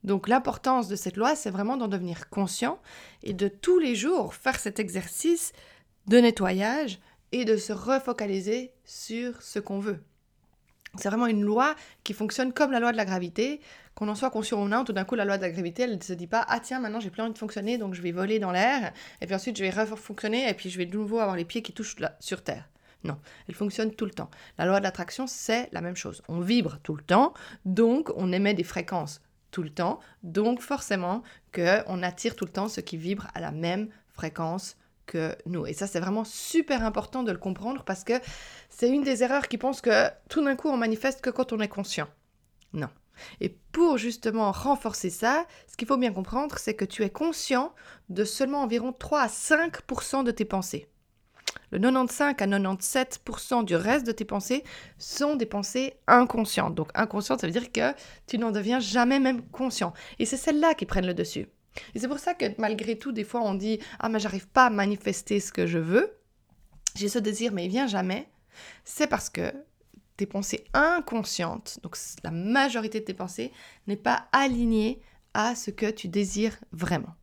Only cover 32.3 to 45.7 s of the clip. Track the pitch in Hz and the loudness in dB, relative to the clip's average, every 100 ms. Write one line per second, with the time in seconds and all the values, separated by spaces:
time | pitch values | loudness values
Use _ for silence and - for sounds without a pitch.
32.3 | - 170 196 208 214 - 165 165 202 - | -4 -6 -4 -4 -6 -8 -6 -4 -4 -6
33.3 | - 165 147 170 185 214 - _ - 160 | -8 -8 -4 -2 -2 -4 -10 _ -10 -8
34.3 | 156 165 180 - - _ _ - 170 160 | -4 -4 -4 -8 -16 _ _ -8 -4 -4
35.3 | - - 175 - - 196 175 185 208 214 | -4 -6 -6 -4 -6 -4 -2 -2 -2 -4
36.3 | - - 330 311 262 220 214 202 262 240 | -8 0 0 2 0 0 -2 -4 -4 -2
37.3 | 180 190 185 170 175 - 190 - 240 254 | -2 -4 -6 -6 -8 -6 -6 0 0 0
38.3 | - - - - - 240 277 277 247 247 | -14 -16 -20 -20 0 4 4 2 4 4
39.3 | 277 269 233 254 262 - 214 - - _ | 2 0 -2 -2 0 4 6 4 0 _
40.3 | - 285 262 311 262 226 220 262 262 - | 0 2 2 0 0 0 0 -2 -2 -4
41.3 | 240 254 226 208 202 196 - 151 _ _ | -2 -2 0 -2 -4 -6 -4 -6 _ _
42.3 | _ _ _ _ 160 147 - _ - - | _ _ _ _ -6 -6 -8 _ -20 -20
43.3 | - 185 - - - 339 269 220 226 226 | -6 -6 -6 -10 4 6 6 0 -2 -2
44.3 | 220 214 190 262 277 226 214 185 175 226 | 2 0 0 2 2 0 -4 -4 0 2
45.3 | 285 339 - - | 2 0 -10 -20